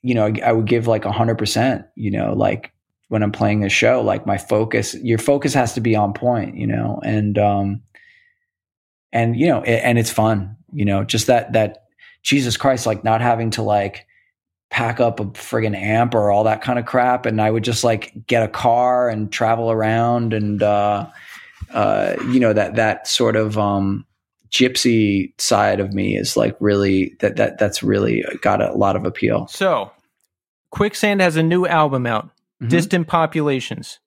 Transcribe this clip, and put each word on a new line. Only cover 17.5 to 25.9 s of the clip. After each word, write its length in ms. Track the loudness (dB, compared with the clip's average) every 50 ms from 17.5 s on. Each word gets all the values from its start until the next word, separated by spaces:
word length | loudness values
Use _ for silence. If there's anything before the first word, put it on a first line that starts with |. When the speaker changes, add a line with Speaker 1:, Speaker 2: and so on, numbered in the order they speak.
Speaker 1:
would 120 | 0 0 -2
just, 200 | -2 -2 0 0
like, 420 | 0 0 0 -4 -12 _ -18 -4
get 180 | 0 0 0 0
a 40 |
car 600 | 0 -4 -2 0 2 2 4 2 2 2 2 0
and 240 | 0 -2 -4 -6 -6
travel 380 | -4 -2 0 0 0 0 0 0
around. 640 | 0 0 0 0 2 2 2 2 0 0 0 -2 -2
And, 300 | -2 -2 -2 0 0 2
uh, 420 | 2 2 2 2 0 0 -2 -4 -10 -16 -20 -20 -20 -20 -20 -20 -20 -18 _ -16 -6
uh, 440 | -2 0 2 2 2 2 0 -2 -4 -4 -4 0
you 80 | 2 2
know, 120 | 4 4
that, 240 | 2 2 0 0 0
that 320 | 0 0 0 0 -2 -4
sort 280 | -4 -2 0 0 2 2
of, 220 | 0 0 0 -2
um, 480 | 0 0 0 0 0 0 -2 -2 -4 -8 _ _ _ _ _ _ _ _ _
gypsy 840 | 0 2 2 2 2 0 0 2 4 4 4 2 2 0 -2 -4 _ -6
side 400 | 0 2 2 4 4 2 2 0
of 140 | -2 -4